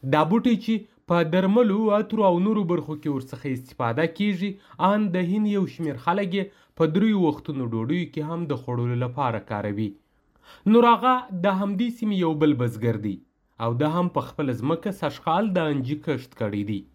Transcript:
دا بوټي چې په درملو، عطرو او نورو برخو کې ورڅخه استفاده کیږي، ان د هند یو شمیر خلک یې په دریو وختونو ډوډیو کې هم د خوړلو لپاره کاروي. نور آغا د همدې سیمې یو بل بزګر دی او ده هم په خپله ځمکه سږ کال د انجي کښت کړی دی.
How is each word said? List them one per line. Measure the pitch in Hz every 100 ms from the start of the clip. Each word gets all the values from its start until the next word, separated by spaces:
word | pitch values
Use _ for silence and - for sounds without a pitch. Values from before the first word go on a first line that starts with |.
دا | 135 151 160
بوټي | 220 254 233
چې | - 220 - _ -
په | 175 160
درملو، | 180 190 214 240 196 220 208
عطرو | 214 220 196
او | 175 190
نورو | 214 180
برخو | 170 151 151
کې | 151
ورڅخه | 139 127 131 147
استفاده | 127 127 - 123 117 165 165
کیږي، | 208 185 202 196 - - 180
ان | 208 214 180
د | 175
هند | 202 214
یو | 202 170 -
شمیر | 160 123
خلک | - 185 202 190
یې | 190 _ _ _
په | 165
دریو | 165 220 208
وختونو | 165 151 - 139 123
ډوډیو | 113 117 175 175
کې | - 151
هم | 170 170
د | 127
خوړلو | 123 123 120 120 123
لپاره | 123 131 110 -
کاروي. | 104 104 101 107 - _ _ _ _ _ - -
نور | 226 240
آغا | 226 240 254 247 185
د | 190 190
همدې | 196 196 240 233
سیمې | 214 196
یو | 165 156
بل | 151 131
بزګر | 120 107 117 110
دی | 107 95 _ _ _ _
او | 117 117
ده | 151 170
هم | 180 156
په | 123
خپله | - 131 113
ځمکه | 123 165 214 196
سږ | 156 - -
کال | 165 220 180
د | 160
انجي | 147 123 147 156
کښت | 131 - -
کړی | 110 101 101
دی. | 101 -